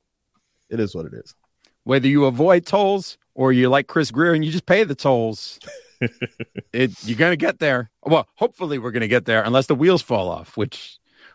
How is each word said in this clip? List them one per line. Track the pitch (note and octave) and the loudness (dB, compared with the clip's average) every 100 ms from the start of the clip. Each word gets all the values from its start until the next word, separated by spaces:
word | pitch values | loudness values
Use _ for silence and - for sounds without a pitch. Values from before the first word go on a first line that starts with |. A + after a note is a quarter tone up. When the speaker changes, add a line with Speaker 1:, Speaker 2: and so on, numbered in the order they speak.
| _ _ _ _ _ _ _ | _ _ _ _ _ _ _
Speaker 1:
it | A2+ | -4
is | G#2 F2 | -4 -6
what | D#2+ | -12
it | |
is. | A1 - _ _ _ _ _ | -16 -20 _ _ _ _ _
Speaker 2:
Whether | - C3+ C3 | -2 0 2
you | C#3+ C3+ | 4 2
avoid | B2 E3 F3+ - | 2 4 4 2
tolls | G3+ G3 G3 F3 - _ - | 0 2 0 -4 -16 _ -2
or | C3 | 2
you're | B2+ B2+ | 4 4
like | C3+ - | 2 0
Chris | E3 D3 | -2 -2
Greer | A2+ E3+ | 0 2
and | D#3+ | 2
you | D#3 | 0
just | E3+ - | -4 0
pay | F#3 | 2
the | G#3+ C#3 | 2 -2
tolls, | C#3+ B2 A2+ G#2+ - - - C#5 | 0 0 0 -6 -14 -18 -20 -20
Speaker 1:
<laughs> | - _ B2 - B2 - - - - | -20 _ -6 -4 -12 -12 -16 -16 -8
Speaker 2:
it, | A#2+ C3 - | -2 -2 -2
you're | G#2 A#2 | -6 0
gonna | E3 E3 | 0 2
get | D#4+ - | -2 -2
there. | D3+ B2+ A#2 _ | -2 -2 -4 _
Well, | - D#3+ - | 0 0 0
hopefully | _ A#3+ - F3 C#3+ | _ -6 -4 -6 -6
we're | A#2 | -6
gonna | A2+ A2+ | -4 0
get | A#2+ - | 0 2
there, | A2+ | 0
unless | G#2+ C3 C3 | 2 0 2
the | C3+ | 2
wheels | E3 F3+ | 2 2
fall | - A2+ F#2 | 0 -2 -2
off, | D#2 F2+ - | -6 -10 -6
which | G2+ - - - _ _ - | -6 -8 -20 -20 _ _ -20